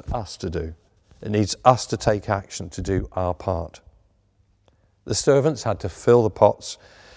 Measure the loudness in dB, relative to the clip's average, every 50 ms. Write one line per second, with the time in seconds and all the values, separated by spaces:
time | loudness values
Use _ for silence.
0 | -6 -8 -8 -8 -8 -10 -12 -10 -10 -8 -6 -6 -8 -8 -12 -16 _ _ _ _
1 | _ _ _ _ -8 -2 0 0 0 0 -2 2 4 4 4 4 0 -6 -6 -2
2 | 0 0 0 0 -2 -4 -4 -4 -6 -10 -12 -12 -12 -10 -10 -8 -4 -2 -2 -2
3 | -4 -4 -6 -4 -4 -4 -4 -4 -4 -4 -4 -4 -6 -10 -14 -20 _ -20 _ _
4 | _ _ _ _ _ _ _ _ _ _ _ _ _ _ _ _ _ _ _ _
5 | _ -6 -6 0 2 4 4 4 4 2 -2 -2 -4 -4 -4 -4 -6 -8 -10 -2
6 | 4 6 6 6 4 2 4 6 6 6 6 2 -6 -14 -14 -16 -18 -20 -20 -20
7 | -20 -20 -20